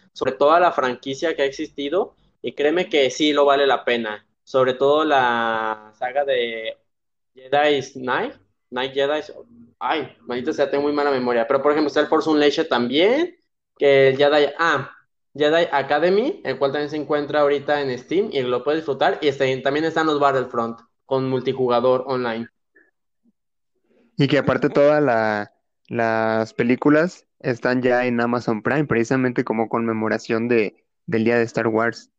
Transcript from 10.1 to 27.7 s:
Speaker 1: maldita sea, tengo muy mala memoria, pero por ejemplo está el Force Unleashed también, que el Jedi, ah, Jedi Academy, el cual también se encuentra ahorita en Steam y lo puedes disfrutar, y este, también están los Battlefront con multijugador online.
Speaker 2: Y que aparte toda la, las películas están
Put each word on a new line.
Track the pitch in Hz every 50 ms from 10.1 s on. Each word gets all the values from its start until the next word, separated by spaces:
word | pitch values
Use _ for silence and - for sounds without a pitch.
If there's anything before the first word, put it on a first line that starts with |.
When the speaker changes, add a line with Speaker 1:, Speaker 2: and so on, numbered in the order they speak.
| - _
Speaker 1:
maldita | _ - 120 127 123 156
sea, | 143 - 139 131
tengo | 143 143 143
muy | 147
mala | 147 147 143 143
memoria, | 139 127 123 120 120 117 113 -
pero | 139 135
por | 139 147
ejemplo | 147 160 156 143
está | - 156
el | 147
Force | 143 165 151 - 160
Unleashed | 156 147 147 147 147 165 156 -
también, | 131 120 120 123 135 151 180 214 254 302 349 349 - _ _ _ _ _ _ _ _
que | _ 147 143 139 135 135 135
el | 135
Jedi, | 131 143 143 151 151 143 139 - -
ah, | 165 165 147 135 135 - - _ _ _ _ _ _ _ _
Jedi | 139 147 147 160 170 170 -
Academy, | - 139 135 135 147 147 165 180 196 208 247 311 403 - -
el | 135 123 120
cual | 139 135
también | 139 147 147 143
se | 156
encuentra | 151 143 151 151 147 147 139 147 151
ahorita | 147 143 143 139 117 - 147 143
en | 139 131 123 120
Steam | - - 151 185 220 -
y | - 139
lo | 123 123 123 120
puedes | - 143 151 160
disfrutar, | 156 156 135 - 147 185 196 -
y | 151 143
este, | 135 139 139 131 131 127
también | - 139 139 151 160
están | 160 160 165 160
los | 156 151 143
Battlefront | 143 139 135 131 123 - - 120 117 117 117 - _ _ _ _ _
con | - 135 131 131 131
multijugador | 131 127 120 139 123 127 127 120 120 120 123 131 127 127 123
online. | 139 131 127 123 117 113 113 117 - _ _ _ _ _ _ _ _ _ _ _ _ _ _ _ 233 _ _ _ _ _ _ _ _ _ _ _ _ _ _ _ _ _
Speaker 2:
Y | - 143 127
que | 147 135
aparte | 131 143 131 127 151 143
toda | 147 147 143 147 151 151
la, | 147 131 117 113 110 110 107 104 104 - _ _ _ _ _ _ _ _
las | 117 117 113 113 113 113 110 110 110 110 110 -
películas | - - 120 120 127 120 - 151 147 151 165 185 - - _ _ _ _
están | - 135 120 - - 127